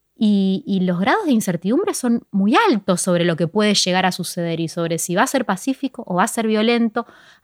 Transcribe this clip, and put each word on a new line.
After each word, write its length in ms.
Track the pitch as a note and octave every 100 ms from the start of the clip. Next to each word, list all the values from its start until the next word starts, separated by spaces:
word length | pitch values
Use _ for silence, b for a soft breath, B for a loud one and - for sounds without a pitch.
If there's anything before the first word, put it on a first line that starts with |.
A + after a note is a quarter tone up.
| _ -
y, 460 | G#3 G3+ F#3+ F#3+ -
y 140 | G3
los 180 | F#3 F3
grados 260 | G3+ G4+ F4+
de 60 |
incertidumbre 640 | A3+ G3 E3+ F#3+ C#4 G4+
son 340 | - B3 A#3 -
muy 260 | G3 G3 E4 A4+
altos 300 | A3 - F3
sobre 220 | - F3
lo 140 | F3 E3
que 100 | E3
puede 280 | G#3+ G#3 G3+
llegar 300 | F#3 F3+ F#3
a 60 |
suceder 480 | F3+ F3 - E3+ E3
y 80 | D#3+
sobre 320 | - E3 E3
si 160 | - F3+
va 80 |
a 40 | B3+
ser 180 | C4+ A3+
pacífico 580 | F#3 - C4 C4+ - -
o 100 | F3+
va 80 |
a 40 | A3
ser 200 | - A3
violento. 600 | G#3+ A3+ A#3+ A#3 A#3 A#3 B B B